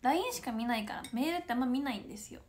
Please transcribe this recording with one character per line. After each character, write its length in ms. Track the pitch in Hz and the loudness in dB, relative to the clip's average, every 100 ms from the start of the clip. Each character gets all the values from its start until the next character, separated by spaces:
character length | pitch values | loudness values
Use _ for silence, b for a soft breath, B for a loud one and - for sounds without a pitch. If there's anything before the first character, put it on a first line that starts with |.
ラ 100 | 254 | 4
イ 160 | 311 494 | 4 2
ン 40 | |
し 100 | - | -2
か 100 | - | -4
見 140 | 220 240 | -2 0
な 100 | 233 | 0
い 80 | |
か 100 | 214 | 0
ら、 80 | - - | -6 -4
メ 180 | 233 294 | 0 2
ー 80 | 349 | 0
ル 40 | |
っ 40 | 349 | 0
て 80 | |
あ 20 | 247 | 0
ん 40 | |
ま 60 | 254 | 2
見 140 | 254 | 2
な 120 | 277 | 0
い 60 | 208 | -2
ん 100 | - | -6
で 80 | 208 | -12
す 160 | - | -12
よ。 100 | - | -14